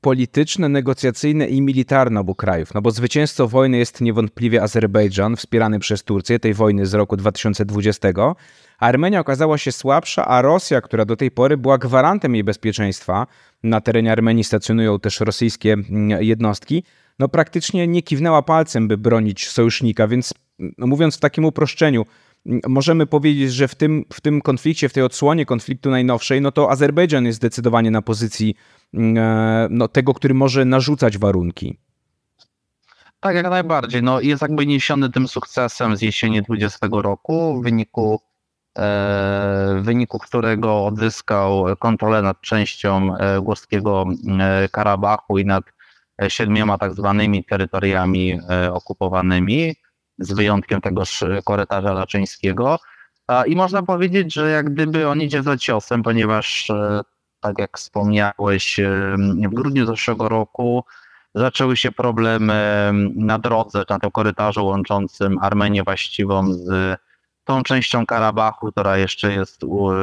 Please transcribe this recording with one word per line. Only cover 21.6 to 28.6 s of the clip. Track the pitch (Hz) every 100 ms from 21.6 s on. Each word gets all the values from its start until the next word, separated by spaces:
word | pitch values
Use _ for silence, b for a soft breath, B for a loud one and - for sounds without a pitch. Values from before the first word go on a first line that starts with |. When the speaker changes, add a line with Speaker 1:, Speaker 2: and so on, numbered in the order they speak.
| 151 - 156 127 107 b b b -
Speaker 1:
m, | 123 -
możemy | 131 139 165 151
powiedzieć, | 151 147 147 135
że | 127 135
w |
tym, | - 156 156 -
w | -
tym | 151 147
konflikcie, | - 135 - 165 143
w |
tej | 139
odsłonie | 127 - 143 165 143
konfliktu | 120 - 131 139
najnowszej, | 131 123 120 - 135
no | 139
to | 143 143
Azerbejdżan | 131 143 143 175 147
jest | 120 113
zdecydowanie | 117 - 117 117 113
na | 110
pozycji, | 101 107 113 - 110 104